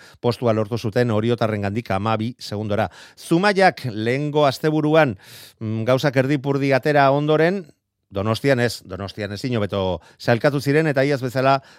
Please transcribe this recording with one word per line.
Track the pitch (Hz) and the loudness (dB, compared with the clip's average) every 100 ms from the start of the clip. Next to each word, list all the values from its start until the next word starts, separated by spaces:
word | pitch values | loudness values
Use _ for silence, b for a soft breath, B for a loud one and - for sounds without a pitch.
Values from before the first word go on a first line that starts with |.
| B B | B B
postua | 120 117 120 | -2 0 0
lortu | 110 101 117 | 0 -2 -4
zuten | 113 123 120 | -2 0 0
Oriotarrengandik | 107 113 117 110 107 101 107 - | 0 0 0 -2 -2 -4 -4 -4
hamabi | 95 107 110 113 - | -4 -2 -2 -4 -8
segundora. | - 104 107 101 113 B B - | -10 -8 -4 -2 -2 B B -20
Zumaiak | - 170 208 190 185 - 127 | -4 0 2 4 4 2 -4
lehengo | 104 113 135 147 147 143 | -4 -2 -2 -2 2 2
asteburuan, | - 156 156 151 160 143 95 B B B _ | 2 0 0 2 4 4 0 B B B _
mm, | 110 110 110 | -6 -4 0
gauzak | 127 147 131 | 0 2 0
erdipurdi | 131 147 139 139 139 | 0 0 -2 -2 0
atera | 131 151 143 139 | 2 2 4 4
ondoren, | 143 151 156 160 196 170 _ _ _ _ | 4 2 2 2 0 -8 _ _ _ _
Donostian | 98 107 110 139 127 | -4 -2 0 0 2
ez, | 120 - - | 0 -4 -12
Donostian | 90 98 - 101 101 | -10 -10 -8 -8 -6
ezin | 131 120 | -4 -2
hobeto | 101 98 92 85 B B | -2 -2 -2 -4 B B
sailkatu | - 117 151 139 | 0 2 2 0
ziren, | 127 143 160 | 0 0 0
eta | 135 | 0
iaz | 139 139 | 0 -2
bezala | 127 127 131 135 B | -4 -2 2 2 B